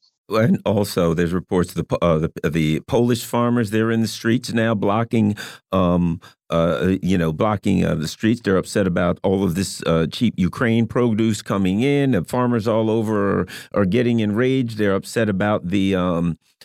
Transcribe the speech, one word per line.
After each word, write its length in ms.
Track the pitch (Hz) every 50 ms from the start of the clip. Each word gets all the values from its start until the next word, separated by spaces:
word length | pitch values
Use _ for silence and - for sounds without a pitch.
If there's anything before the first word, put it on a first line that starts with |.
| _ _ _ _ _ -
And 340 | 101 107 113 160 196 - -
also, 500 | - 104 104 101 - - 98 87 82 82
there's 180 | 87 87 80
reports 380 | 90 90 - - 98 90 82 -
of 40 | -
the 100 | 85 76
Po-, 140 | - - -
uh, 180 | 85 85 80 78
the, 300 | 80 78 - - - 80
the 320 | 76 82 78 78 78 -
Polish 440 | - - 135 120 120 120 127 120 -
farmers, 460 | - - 120 120 120 120 123 117 101
they're 200 | 107 110 113 113
in 100 | 113 113
the 80 | 113 107
streets 440 | - - - 113 113 131 - -
now 220 | - 113 110 113 113
blocking, 640 | 98 101 98 101 113 117 - - 113 107 104 101 - - - - - _ _
um, 480 | 95 95 92 87 90 87 87 85 82 85 - - - _ _ -
uh, 460 | 82 82 82 85 80 - 87 92 95 -
you 160 | - 90 95 90
know, 140 | 82 80
blocking, 520 | 78 78 110 107 107 95 - 104 95 90 85
uh, 120 | 82 80
the 120 | 80 76 -
streets. 320 | - - - 110 - -
They're 160 | - 101 95
upset 300 | 90 - - - 110 98
about 320 | 92 85 92 90 87 90 -
all 220 | - 98 95 95 101
of 120 | 92 80
this, 260 | 95 95 - - - -
uh, 220 | - 82 80 80 -
cheap 240 | - - 120 104 -
Ukraine 500 | - 92 82 - - 131 113 113 117 113
produce 560 | 107 - 127 123 120 107 104 113 113 104 -
coming 380 | - - 110 98 98 92 95 107
in. 340 | 127 143 143 143 139 135 120
And 120 | 90 80
farmers 420 | - - 123 123 123 120 113 95 120
all 200 | 107 113 113 110
over 520 | 110 117 110 110 107 101 101 98 98 95
are, 60 | 90 - - - - - -
are 100 | 101 101
getting 360 | 90 98 123 120 120 117 117
enraged. 580 | 107 104 101 113 127 131 131 135 123 117 110 107
They're 160 | 107 98 95
upset 340 | 98 - - - 117 113 104
about 400 | 98 92 104 104 107 92 92 87
the, 280 | 98 101 98 98 95
um, 420 | 90 90 90 87 85 87 85 78 - _ _ _ -